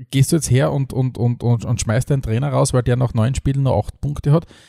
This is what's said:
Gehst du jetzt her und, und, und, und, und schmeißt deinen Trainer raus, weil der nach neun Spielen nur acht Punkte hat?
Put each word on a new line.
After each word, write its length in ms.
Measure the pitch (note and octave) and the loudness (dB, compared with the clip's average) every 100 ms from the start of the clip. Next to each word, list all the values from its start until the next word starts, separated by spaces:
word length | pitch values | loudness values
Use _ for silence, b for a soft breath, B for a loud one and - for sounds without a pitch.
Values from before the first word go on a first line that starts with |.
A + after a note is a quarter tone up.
| B2+ | -2
Gehst 220 | C3+ C3+ | 0 2
du 40 | E3 | 0
jetzt 140 | - | 2
her 220 | B2 D3+ | 2 2
und, 200 | C#3+ C3 | -2 -4
und, 260 | B2 B2+ - | -2 -4 -2
und, 240 | A#2+ A#2+ | -2 0
und, 220 | A2+ A#2 | 0 0
und 160 | - A#2+ | 0 -4
schmeißt 280 | - A2+ - | 0 -2 0
deinen 120 | C3+ | -2
Trainer 280 | A#2 A2+ C#3+ | -2 -2 0
raus, 220 | C3 C#3 | 0 2
weil 100 | B2+ | 2
der 140 | B2 B2 | 2 0
nach 160 | B2+ | 0
neun 220 | A#2 A2+ | 0 0
Spielen 300 | C3 C#3+ C#3 | 0 -2 0
nur 120 | C3+ F#2+ | 2 0
acht 240 | - - | -2 -6
Punkte 300 | C#3 D3 D3 | -6 -2 2
hat? 140 | D#3+ - B | 2 0 B